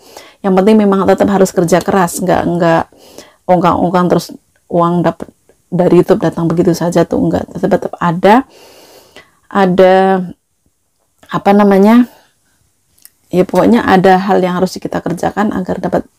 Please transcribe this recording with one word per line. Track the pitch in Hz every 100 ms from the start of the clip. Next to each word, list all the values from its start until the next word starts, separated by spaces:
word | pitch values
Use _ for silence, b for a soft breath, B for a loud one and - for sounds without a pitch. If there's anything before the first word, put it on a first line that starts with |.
| B B B B
Yang | 202 185
penting | 196 220
memang | 208 190 190
tetap | 190 202
harus | 196 190
kerja | - 170 175
keras, | 180 190 175 -
nggak, | 180 - 170 170
nggak | 170 165 - B B B B B -
ongkang-ongkang | 180 175 - 180 180 180
terus | 170 - - _ _ _
uang | 175 170 175 160
dapet | - - _ _ _ _
dari | 175 175 175
YouTube | 180 185 165
datang | 165 165
begitu | 165 175
saja | 165 170 175 165
tuh | -
nggak. | 170 - -
Tetap, | 175 185
tetap | 185 - -
ada, | 175 170 185 233 - b b b b b b b b b -
ada, | 202 190 180 185 190 190 190 180 - _ _ _ _ _ _ _ _ _
apa | - 202
namanya, | 202 202 196 208 240 240 b b b b b _ _ _ _ - _ _
ya | 180 190
pokoknya | - 180 226 -
ada | 185 190 185
hal | 196 190
yang | 180 180
harus | 185 -
kita | - - 175
kerjakan | 170 165 190 208
agar | 196 185 185
dapat | 185 - -